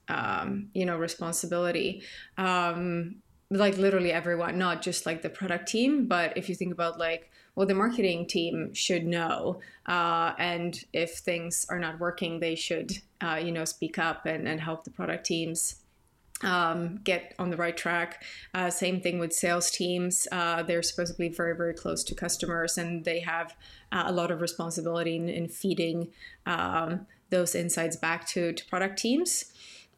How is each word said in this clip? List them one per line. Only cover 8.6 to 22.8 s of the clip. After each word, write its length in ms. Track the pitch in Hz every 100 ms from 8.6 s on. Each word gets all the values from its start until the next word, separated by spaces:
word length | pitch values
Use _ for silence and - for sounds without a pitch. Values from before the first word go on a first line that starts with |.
| 151
should 320 | - - 175 165
know, 540 | 170 165 - - 180 - - -
uh, 480 | 175 170 165 165 -
and 440 | 175 170 175 - -
if 220 | 160 165 -
things 500 | - 170 170 - -
are 100 | 180
not 200 | 165 160
working, 400 | 175 175 170 165
they 160 | 165 165
should, 380 | - 165 170 185 - -
uh, 220 | 170 160
you 80 | 170
know, 140 | 170 160
speak 320 | - 160 -
up 280 | 165 156 160
and, 220 | 160 -
and 140 | 160
help 240 | 160 160 -
the 60 |
product 340 | - 180 170 -
teams, 520 | 165 165 165 - - _ _ _ _ _ -
um, 580 | 190 180 170 170 170 202
get 300 | - 175 - -
on 120 | 180
the 80 | 170
right 180 | 170 165
track. 480 | 170 170 170 - - - -
Uh, 160 | 185 180
same 320 | 170 180 185
thing 180 | 175 175
with 140 | 165
sales 380 | 170 175 175 175
teams. 540 | - 180 180 180 180 -
Uh, 320 | 180 170 170
they're 200 | 165 170
supposed 280 | 170 - 170
to 60 | 170
be 100 | 170
very, 280 | 170 170 165
very 180 | 170
close 280 | 170 175 165 -
to 100 | -
customers, 600 | 175 - 175 165 170
and 260 | -